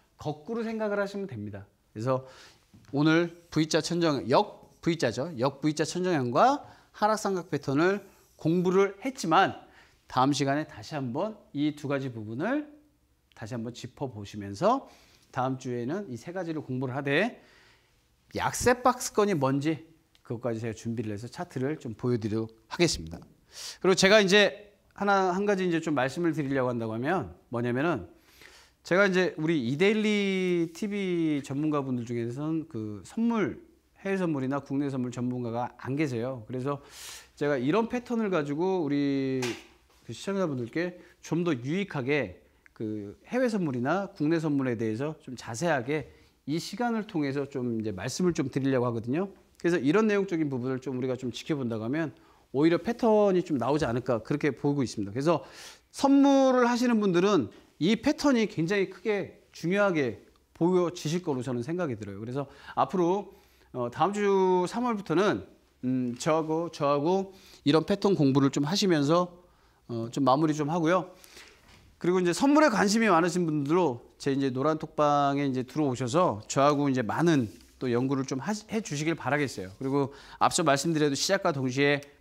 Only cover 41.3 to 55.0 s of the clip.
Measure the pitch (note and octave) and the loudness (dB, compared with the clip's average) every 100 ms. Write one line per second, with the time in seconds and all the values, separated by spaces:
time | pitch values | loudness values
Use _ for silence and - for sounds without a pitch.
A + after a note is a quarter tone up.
41.3 | D#3+ F3 C3+ B2+ F3 G3 D3 B2 D3 A2 | -2 0 -2 -2 -4 -4 -4 0 0 -2
42.3 | F2 _ _ _ - A2 G#2+ G2+ - - | -8 _ _ _ -10 -8 -6 -10 -14 -6
43.3 | A#3+ B3+ G#3+ E3 B2+ B2+ F3 G3 - D3 | -2 0 0 -2 -2 0 -2 -4 -4 0
44.3 | E3 D#3+ C#3+ C3 A#2 A2+ A2 D3 D#3 - | 0 0 0 0 -2 -2 -2 -6 -8 -14
45.3 | B2 - A#2 E3+ D3 A#2 D3+ - - _ | -14 -10 -4 0 0 -2 -4 -6 -18 _
46.3 | _ - D#3+ - G3 A#3+ A3+ G#3 E3 C#3+ | _ -6 -6 -6 -6 -4 -4 -4 -4 -2
47.3 | C#3 C3+ C#3 B2 A2+ G#2+ F#2+ G#2+ - F3+ | -2 -4 -4 -4 -4 -4 -6 -6 0 0
48.3 | E3 C3+ - C3+ C3 B2 A#2 A2 C#3+ G3 | 0 -2 -2 0 0 0 -2 -4 -4 -4
49.3 | - _ _ E3+ E3+ B2 F#3 A3 G3+ G3 | -8 _ _ 0 2 2 4 4 2 0
50.3 | E3+ D3+ C3 B2+ C3 D3 B2+ C3 B2+ B2+ | -2 -2 -2 -4 -4 -6 -4 -4 -4 -6
51.3 | A2+ - D3+ B2 A2+ A2+ D3 D#3 - _ | -8 -6 -4 -2 -4 -4 -4 -4 -8 _
52.3 | _ _ B2+ D#3+ E3+ E3+ A#3+ A#3 G#3+ G#3 | _ _ 2 2 2 -2 0 4 4 4
53.3 | F#3 F3 C#3+ A#2 D3+ C#3+ A#2+ A#2+ A#2 - | 4 0 0 2 2 0 -2 0 -2 0
54.3 | D3 D3+ C3 D3 C#3+ A#2+ - | -2 -2 0 -2 0 -2 -4